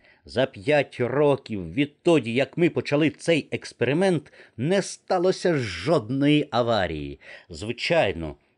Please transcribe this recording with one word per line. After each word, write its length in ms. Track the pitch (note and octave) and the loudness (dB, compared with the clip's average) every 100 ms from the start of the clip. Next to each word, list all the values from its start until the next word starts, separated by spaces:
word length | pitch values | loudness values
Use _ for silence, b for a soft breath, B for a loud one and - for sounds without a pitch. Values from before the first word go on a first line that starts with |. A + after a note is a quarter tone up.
| b b | b b
За 220 | - A#2+ C3 | -6 -2 -2
п'ять 500 | G#2+ G2+ D3 C#3 - | -2 0 2 0 -2
років 720 | A#2 C3 D3 C3+ - G#2 E2+ | -2 2 2 2 -2 -8 -6
відтоді, 640 | G2 C#3+ _ F3 D#3+ A2+ | -2 -4 _ 2 2 2
як 220 | A#2 C3 - | 0 0 2
ми 140 | E3+ | 0
почали 400 | - - C#3+ D#3 | 0 -2 0 0
цей 380 | - - D#3 - | -2 -2 -2 -2
експеримент, 840 | - - - A#2+ D3+ F#3+ D#3+ - B B B | -8 -8 -4 0 2 2 0 -4 B B B
не 260 | C#3 G3 | -2 0
сталося 720 | - - - F#3 F#3 F3+ F#3 D3+ | -2 -8 -4 0 2 2 0 0
жодної 920 | A2 F2 A2 D#3+ G#2+ C3+ C#3+ D3+ D3 | -2 -6 0 0 0 0 2 2 2
аварії. 680 | A#2 A#2+ A2 F2 D#2 C#2+ C#2+ B B B | 0 0 0 0 -4 -8 -12 B B B
Звичайно, 880 | D#2+ G#2 A#2+ - E3+ A2 D#2+ D#2 - _ | -12 -10 -6 0 2 2 -2 -8 -12 _